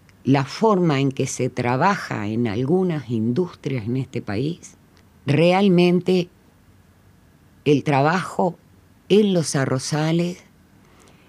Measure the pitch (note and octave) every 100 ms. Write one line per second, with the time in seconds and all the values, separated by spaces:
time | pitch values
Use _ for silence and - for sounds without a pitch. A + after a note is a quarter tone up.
0 | _ _ - C#3 C3+ - A3 F#3+ F3 C3+
1 | C#3 C3+ C3+ - B2+ - B2 B2+ F3 G3
2 | - A#2 G#2 A2 A#2+ G2 C3 F#3 F#3 D3+
3 | A2 A#2 A2+ B2 F3 - D3 C3+ G#2 C3
4 | C3 A#2+ - G2+ C#3+ E3+ - - _ _
5 | _ _ - D3 F3 F3+ G3+ F3 F3+ F3
6 | F3 F#3 F3 _ _ _ _ _ _ _
7 | _ _ _ _ _ _ - C#3+ D3+ C3+
8 | C#3+ F3+ D3+ - F#3+ - _ _ _ _
9 | - G3 G#3 F3+ D3 D3 C3 C3 - D3+
10 | D#3 E3+ F3 - - _ _ _ _ _
11 | - _